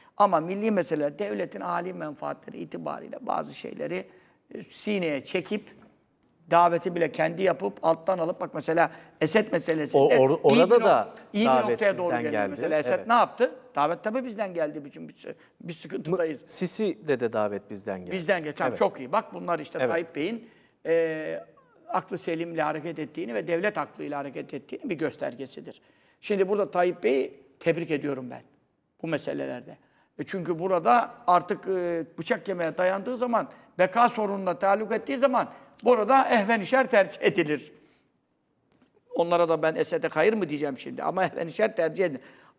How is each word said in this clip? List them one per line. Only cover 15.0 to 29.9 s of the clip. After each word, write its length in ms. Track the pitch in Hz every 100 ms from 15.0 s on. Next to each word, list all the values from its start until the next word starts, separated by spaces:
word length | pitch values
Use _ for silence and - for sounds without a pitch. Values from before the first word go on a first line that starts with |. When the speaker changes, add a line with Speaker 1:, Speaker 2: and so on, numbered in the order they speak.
| 156
Speaker 1:
bir, 180 | - - - _ _
bir 120 | 170
sıkıntıdayız. 680 | 160 156 - 156 180 165 139
Speaker 2:
Mı-, 80 | -
Sisi 600 | - 180 - 208 - 156
de, 120 | 123
de 120 | 117
davet 380 | 110 104 101 -
bizden 300 | 101 104 92
geldi. 120 | 90
Speaker 1:
Bizden 320 | 185 160 180
geldi. 100 | 151 147
Tamam, 100 | 160
Speaker 2:
Evet. 80 | -
Speaker 1:
çok 200 | 202 -
iyi. 140 | 127
Bak 220 | 202 214
bunlar 240 | 180 175 170
işte 200 | 147 160
Speaker 2:
Evet. 100 | 127
Speaker 1:
Tayyip 260 | 170 170 147
Bey'in, 320 | 175 233 - _ _ _ 156
e, 580 | 165 165 156 156 165 - _ _ _ -
aklı 300 | 185 185 170
selimle 440 | - 165 170 165
hareket 360 | 151 156 160 156
ettiğini 360 | 147 - 208
ve 120 | 220 165
devlet 320 | 170 208 170
aklıyla 400 | 143 - 147 143
hareket 360 | 139 147 139
ettiğini 360 | 139 - - 269
bir 40 | 165
göstergesidir. 840 | 151 - 143 139 131 - - - _ _ _ _
Şimdi 280 | - 202 190
burada 220 | 208 190
Tayyip 320 | 175 180 175
Bey'i 380 | - 135 - - _ _
tebrik 300 | 170 165 165
ediyorum 400 | 143 143 131 127
ben 120 | 123 - _ _ _ _ _
bu 60 | 165
meselelerde. 680 | 147 - 143 135 123 135 - _